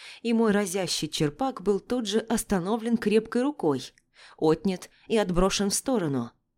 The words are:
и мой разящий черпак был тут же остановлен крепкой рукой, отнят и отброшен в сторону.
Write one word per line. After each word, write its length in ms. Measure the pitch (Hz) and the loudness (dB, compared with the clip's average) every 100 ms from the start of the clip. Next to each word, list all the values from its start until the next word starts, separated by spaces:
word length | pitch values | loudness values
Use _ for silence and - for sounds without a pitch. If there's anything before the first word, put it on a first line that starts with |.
| - - | -18 -6
и 120 | 226 | 0
мой 180 | 226 226 | 2 4
разящий 560 | 202 196 190 175 - 156 | 4 0 -2 -2 -4 -4
черпак 540 | - 151 - 269 262 | 0 -2 0 -4 -2
был 180 | 190 196 | -2 -2
тут 280 | - 254 214 | -2 -4 -2
же 120 | 214 | -2
остановлен 760 | 220 220 - 196 175 226 233 233 | -2 -4 -2 -2 0 -2 0 0
крепкой 460 | 208 214 220 240 | 4 2 2 0
рукой, 500 | 269 294 165 135 - _ _ _ - - | -2 0 0 0 -4 _ _ _ -18 0
отнят 520 | 156 160 196 185 - _ - | 2 2 0 -4 -8 _ -2
и 100 | 226 | 0
отброшен 520 | 190 170 190 - 202 | 2 2 2 2 -2
в 60 | - | -2
сторону. 560 | - 240 160 135 117 _ _ | -2 -2 0 -2 -6 _ _